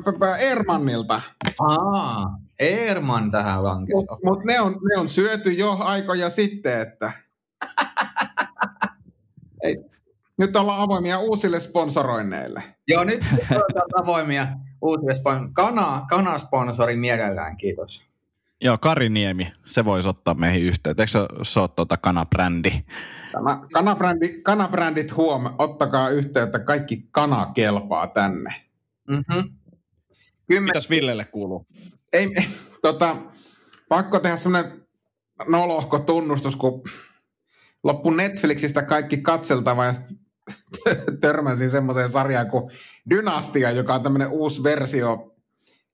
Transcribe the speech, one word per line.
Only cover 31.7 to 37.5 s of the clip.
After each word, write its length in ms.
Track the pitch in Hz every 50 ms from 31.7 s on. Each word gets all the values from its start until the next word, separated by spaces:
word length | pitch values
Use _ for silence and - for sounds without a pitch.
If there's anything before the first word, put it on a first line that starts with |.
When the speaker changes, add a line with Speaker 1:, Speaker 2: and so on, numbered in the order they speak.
| _ - - - - _ _ _ -
Speaker 1:
Ei, 220 | 175 202 196 196 180 190 - - - - - - - -
tota, 340 | 156 160 156 175 165 156 - - - - - - - _ _ _ _ - - _ _
pakko 320 | 160 175 196 190 202 190
tehdä 160 | 185 175 170
semmonen 500 | 156 - 180 180 175 165 - - - _ _ _ _ _ _ _ _ _ _ _ _ - -
nolohko 500 | 165 170 175 170 165 156 139 - 147 143
tunnustus, 580 | 147 160 165 165 165 151 143 139 139 139 -
kun 260 | - 127 131 127 127 - - - - - - _ _ _ _ _ _ _ _